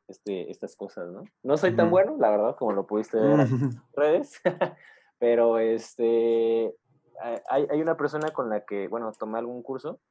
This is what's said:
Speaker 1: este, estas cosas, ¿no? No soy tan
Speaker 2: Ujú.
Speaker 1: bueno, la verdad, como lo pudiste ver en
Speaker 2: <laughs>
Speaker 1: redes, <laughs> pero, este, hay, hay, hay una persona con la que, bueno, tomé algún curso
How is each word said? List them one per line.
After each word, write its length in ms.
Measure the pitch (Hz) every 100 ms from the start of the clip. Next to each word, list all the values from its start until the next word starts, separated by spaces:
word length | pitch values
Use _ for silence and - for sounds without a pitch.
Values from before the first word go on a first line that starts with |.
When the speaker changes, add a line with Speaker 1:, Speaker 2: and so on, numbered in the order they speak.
| -
Speaker 1:
este, 440 | 95 - 190 85
estas 240 | - 104 -
cosas, 340 | 101 - 87
¿no? 120 | 92 180 _
No 140 | 127 147
soy 160 | 180 175
tan 140 | 170
Speaker 2:
Ujú. 0 |
Speaker 1:
bueno, 260 | 180 202 302
la 100 | 117
verdad, 260 | 104 110 -
como 140 | 120
lo 120 | 98 95
pudiste 300 | 104 107 113
ver 140 | 110 147
en 60 | 131
Speaker 2:
<laughs> 440 | 123 135 113 -
Speaker 1:
redes, 480 | - 147 170 285 -
<laughs> 360 | 185 180 180 - - - _ _
pero, 400 | 120 117 117 113
este, 1160 | 113 113 107 - 117 117 117 113 113 113 110 - _ _ _ -
hay, 180 | 117 117 -
hay, 180 | 135 147
hay 100 | 151
una 160 | 160 160
persona 340 | 143 151 156
con 180 | 151 123
la 160 | 107 -
que, 220 | 101 98
bueno, 240 | 117 113 107
tomé 220 | 110 113
algún 240 | 120 123
curso 380 | 120 131 147 - _